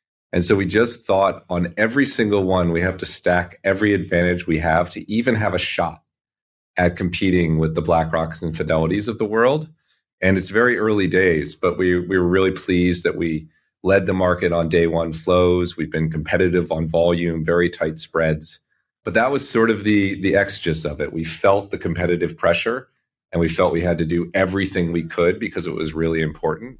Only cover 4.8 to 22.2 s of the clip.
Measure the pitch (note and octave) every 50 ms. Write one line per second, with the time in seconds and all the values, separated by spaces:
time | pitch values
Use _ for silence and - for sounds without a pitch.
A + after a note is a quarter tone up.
4.8 | E2 - - - - - G#2 A2+ A#2+ B2+ A#2 G#2+ G#2+ G2+ F2+ F2 - - - -
5.8 | E2+ D#2+ D#2+ - _ _ _ _ _ _ _ _ _ _ _ _ _ _ - -
6.8 | F2+ F2 F2 - F#2 F2 F2 - G2+ F#2+ F2+ F2+ E2+ D#2+ D#2+ D#2+ D#2+ D#2 D#2 E2
7.8 | D#2 F2 E2+ E2 D#2+ E2 E2 E2 D#2+ D#2+ D#2+ - F2 E2 D#2 - E2+ D#2+ E2 D#2+
8.8 | E2 E2 F2+ G#2 G#2 A#2+ G#2+ - A#2 G2+ G#2+ A2+ A#2+ B2+ C#3+ D#3 D#3 - _ _
9.8 | _ _ _ _ _ _ _ - - F#3+ G3+ F#2+ - - F#2+ A2 A#2+ B2 A#2 F2+
10.8 | G#2+ A2 G#2+ G#2 F#2+ F2 E2 F2+ F#2+ F2+ E2 D#2 D2 D2+ - - - F2+ E2+ D#2+
11.8 | F#2 F2+ F2+ F2+ F2 F2 G2 F#2 F2+ F2 F2+ F#2+ F#2+ F#2+ F2+ - - - F#2 F2
12.8 | F2+ F2+ E2+ F2 - E2+ - - E2+ E2 D#2+ D#2 D#2+ - _ _ _ _ _ _
13.8 | - F#2 G2 G2+ F#2 F#2 F#2 F#2 F#2 F2+ F2+ F2 F#2+ F2 E2+ E2+ E2 D#2+ F2+ E2+
14.8 | E2+ E2 E2 E2 E2 E2 D#2 D#2+ - F#2+ F2+ F2+ F2+ F2+ F2+ F2+ F2 F2 - -
15.8 | D#2 D2+ - E2 E2 D#2+ D#2+ D#2+ D#2+ - - F2+ F#2 F2 F2+ F2+ E2+ - E2+ D#2+
16.8 | E2+ D#2+ E2 E2+ E2+ F2 F2 F2 F2 F2 E2 E2 D#2 E2 E2+ F2 F2 F2 - -
17.8 | D#2+ D#2+ D#2+ D#2+ - - - E2 E2 D#2+ D#2 D#2 - - - - _ _ _ _
18.8 | _ _ _ _ - A2 F2+ A2+ A#2 C3+ C#3+ C3+ C#3 - - A2+ A2+ A2+ A2 G2+
19.8 | G2+ G#2+ G#2+ G#2 G2 G2 F#2+ F#2 F#2 F#2+ F#2 G2 G2 - - - - E2+ D#2 D#2+
20.8 | D#2 D2 D2 D2 D2 - - D#2+ E2 D#2+ - - - G2 G2 G2+ G2+ - - E2+
21.8 | - F2+ E2 E2+ F2+ E2+ F2 E2